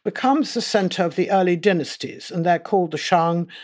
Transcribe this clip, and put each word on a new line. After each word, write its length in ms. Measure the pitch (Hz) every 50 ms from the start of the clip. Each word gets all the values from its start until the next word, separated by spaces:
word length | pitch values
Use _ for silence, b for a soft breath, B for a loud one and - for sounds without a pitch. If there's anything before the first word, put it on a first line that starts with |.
| B
becomes 480 | 214 208 - - 262 277 320 254 -
the 80 | - 240
center 440 | - - - 208 190 180 - - 185
of 100 | 170 165
the 140 | - 160 -
early 260 | 202 190 185 180 175
dynasties, 720 | 170 - 208 190 170 139 - - - - 127 - - - -
and 140 | - 175 165
they're 140 | 175 170 160
called 320 | 165 - 214 196 180 160
the 80 | 156 147
Shang 500 | - - 185 170 165 170 170 170 170 170 B B